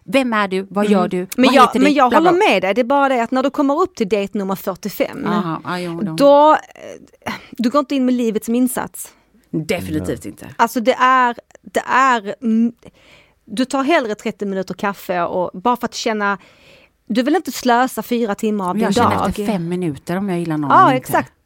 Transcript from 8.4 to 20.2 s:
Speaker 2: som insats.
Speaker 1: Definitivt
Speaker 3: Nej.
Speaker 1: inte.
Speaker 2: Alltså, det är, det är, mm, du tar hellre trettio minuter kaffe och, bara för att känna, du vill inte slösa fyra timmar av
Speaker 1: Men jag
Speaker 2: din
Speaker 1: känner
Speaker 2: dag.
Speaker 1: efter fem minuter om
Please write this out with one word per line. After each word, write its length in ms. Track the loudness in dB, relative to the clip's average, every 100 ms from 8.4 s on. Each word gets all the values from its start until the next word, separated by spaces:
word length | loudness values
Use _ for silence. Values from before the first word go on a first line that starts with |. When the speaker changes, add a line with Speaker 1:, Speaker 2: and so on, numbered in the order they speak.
| -2
Speaker 2:
som 100 | 0
insats. 580 | 0 -2 -8 -12 -18 _ _ _ _
Speaker 1:
Definitivt 720 | -6 -4 -6 -4 -6 -6 -8
Speaker 3:
Nej. 80 | -10
Speaker 1:
inte. 160 | -16 -10 -2
Speaker 2:
Alltså, 220 | -2 0
det 140 | 0 2
är, 360 | 2 2 0 -2 -14 -20
det 220 | -8 -6 -2
är, 480 | 2 2 0 -4 -6
mm, 300 | 0 2 0 -2 -20 _ _ _ _ _ -10
du 200 | -6 -2
tar 180 | -2
hellre 320 | 2 0 0 -6
trettio 300 | -8 -6 -6
minuter 280 | -6 -6
kaffe 480 | -6 -6 -6 -4 -4
och, 400 | -2 -2 -4 -4
bara 140 | -2 -2
för 100 | -4
att 80 |
känna, 440 | -6 -4 -2 -2 -4 -8 _ _ -20 _ _ -6
du 160 | -2
vill 120 | 0 0
inte 160 | -2
slösa 520 | -4 0 2 0 -4
fyra 320 | -4 -2 -2 -2
timmar 340 | -2 -2 -2
av 60 | -2
Speaker 1:
Men 60 |
jag 80 | 0
Speaker 2:
din 140 | 2
Speaker 1:
känner 120 | 2 0
Speaker 2:
dag. 120 | -2
Speaker 1:
efter 160 | -4 -4
fem 240 | -4 -2
minuter 480 | -4 -4 -6 -6
om 120 | -4